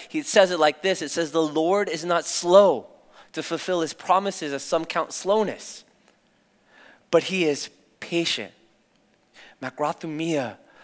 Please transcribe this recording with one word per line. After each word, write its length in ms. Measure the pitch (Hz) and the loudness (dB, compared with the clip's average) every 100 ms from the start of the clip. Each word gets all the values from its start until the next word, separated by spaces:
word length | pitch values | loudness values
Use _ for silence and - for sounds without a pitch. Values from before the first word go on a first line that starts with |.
| - | -10
he 120 | 160 | -6
says 300 | 143 214 185 | 2 4 4
it 80 | 175 | 4
like 220 | 151 147 | 2 2
this. 200 | 190 185 | -2 -2
It 80 | 151 | -4
says, 220 | 170 160 | -4 -2
"The 100 | 165 | 0
Lord 480 | 156 151 165 202 196 | 0 2 2 0 0
is 160 | 160 175 | -4 0
not 200 | 170 - | 0 0
slow 640 | - 175 190 196 123 - - _ - - | -2 6 8 8 4 -4 -20 _ -20 -14
to 100 | 156 | -8
fulfill 380 | 151 165 - 180 | -6 -4 -2 -2
his 120 | 160 | -2
promises, 600 | - - 185 196 190 151 | -4 0 2 0 -4 -6
as 100 | 139 | -6
some 220 | - 165 165 | -2 -2 -2
count 280 | 170 156 | -4 -4
slowness, 680 | - 180 214 196 113 - - - _ _ _ _ _ _ _ _ - - _ - | -4 0 0 0 -6 -12 -16 -20 _ _ _ _ _ _ _ _ -20 -20 _ 0
but 120 | 165 | 0
he 220 | 151 185 160 | 2 -2 0
is 240 | 139 - _ _ - | -2 -6 _ _ -18
patient." 540 | - 170 165 - 101 _ _ _ _ _ _ _ _ - - - | -6 -4 -2 -4 -8 _ _ _ _ _ _ _ _ -20 -20 -14
Macrothumia 960 | 127 - 147 165 165 151 165 151 120 98 _ - | -10 -4 -4 -4 -8 -6 -4 -2 -4 -10 _ -20